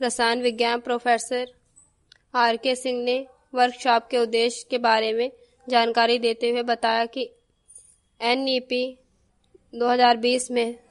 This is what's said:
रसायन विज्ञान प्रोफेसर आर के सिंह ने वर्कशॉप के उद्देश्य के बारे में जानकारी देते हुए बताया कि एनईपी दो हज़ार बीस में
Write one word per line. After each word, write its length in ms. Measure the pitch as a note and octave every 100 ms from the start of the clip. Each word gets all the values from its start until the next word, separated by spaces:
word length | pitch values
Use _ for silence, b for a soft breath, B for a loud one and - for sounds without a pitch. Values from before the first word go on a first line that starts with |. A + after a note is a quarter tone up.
रसायन 400 | B3+ - A#3 A#3
विज्ञान 380 | B3 A3+ A#3 A#3+
प्रोफेसर 680 | A#3+ A#3+ B3 A#3 - B3 B3 _ _ _ _ _ _ - _
आर 220 | B3 A#3+ A#3
के 200 | C4 B3+
सिंह 280 | B3+ B3
ने 220 | A#3+ B3+ C4+ _ _
वर्कशॉप 540 | B3 B3 B3 C4 A#3 A#3
के 80 | B3
उद्देश्य 480 | A#3 A3+ A#3 A#3+ -
के 80 | B3
बारे 340 | A#3 A3 A3
में 200 | A3 B3 - b b -
जानकारी 500 | B3 A#3 A#3 A#3 A#3+
देते 320 | A#3 A3+ A#3+
हुए 120 | A#3+
बताया 440 | A#3+ A#3 A#3 A3+ A#3
कि 240 | C4 A#3+ _ _ _ _ - _ _ _ _
एनईपी 800 | A#3 B3 C4+ B3+ B3+ B3 B3+ B3+ _ _ _ _ _ _ _
दो 140 | A#3 A#3+
हज़ार 280 | B3 B3 A#3
बीस 340 | A#3+ B3 B3
में 280 | A#3+ A#3 A#3+ _